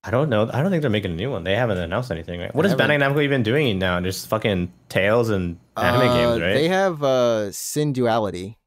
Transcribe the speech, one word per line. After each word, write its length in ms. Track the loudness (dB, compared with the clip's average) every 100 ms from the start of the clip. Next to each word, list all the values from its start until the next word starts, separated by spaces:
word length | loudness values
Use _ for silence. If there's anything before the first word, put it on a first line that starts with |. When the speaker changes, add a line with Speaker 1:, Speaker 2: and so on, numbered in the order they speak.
| 0
Speaker 1:
I 40 |
don't 180 | 0 2
know. 220 | 2 0
I 80 | 0
don't 100 | 0
think 120 | 0
they're 80 | 0
making 220 | 0 -2
a 40 | -4
new 140 | -4
one. 140 | -4
They 120 | -2 0
haven't 220 | 0 -2
announced 320 | -2 -4 -4
anything, 300 | -8 -8 -8
right? 140 | -6
What 100 | 0
Speaker 2:
They 40 | 0
Speaker 1:
is 60 |
Bandai 260 | 2 2 2
Speaker 2:
haven't. 160 | 2 2
Speaker 1:
Namco 60 |
even 180 | 0 0
doing 360 | 2 2 0 0
now? 200 | 0 0
Just 280 | -2 -6 -4
fucking 420 | -2 0 0 -2 -8 _
Tales 400 | 0 2 2 2
and 280 | 0 -2 -6 _ -2
anime 220 | 0 2 4
Speaker 2:
Uh, 60 |
Speaker 1:
games, 260 | 4 2 0
right? 100 | 0
Speaker 2:
they 160 | 0 2
have, 340 | 2 0 0
uh, 480 | 0 2 2 2 -2
Sin 400 | -6 -6 -2 -2
Duality 640 | 0 0 2 0 -4 -10 -14